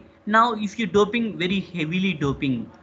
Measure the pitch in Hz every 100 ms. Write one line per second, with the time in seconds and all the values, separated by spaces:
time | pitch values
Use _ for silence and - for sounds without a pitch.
0 | - _ 208 226 240 214 208 - 202 202
1 | 202 233 220 156 180 196 180 170 156 185
2 | 190 147 143 131 139 120 104 -